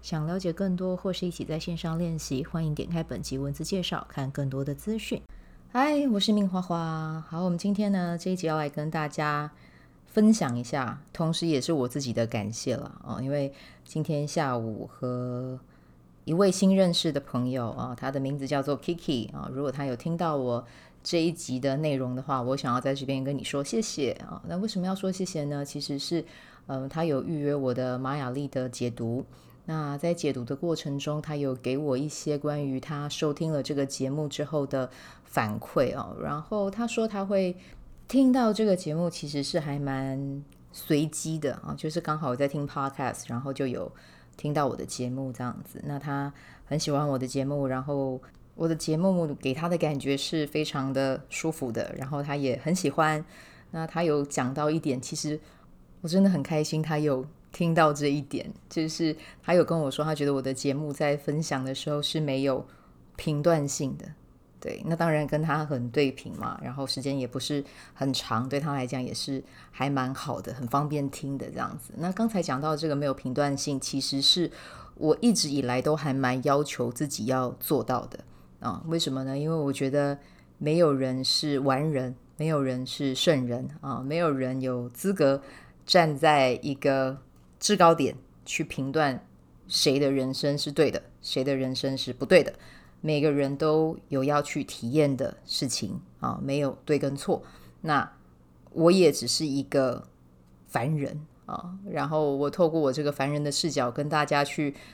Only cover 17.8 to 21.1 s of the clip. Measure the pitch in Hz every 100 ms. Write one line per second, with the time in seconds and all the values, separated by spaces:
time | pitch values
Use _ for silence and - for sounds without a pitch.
17.8 | 123 123 131 139 135 143 135 147 139 143
18.8 | - 170 - 135 - 139 - 127 143 135
19.8 | 139 120 165 165 170 147 127 117 113 -
20.8 | - - -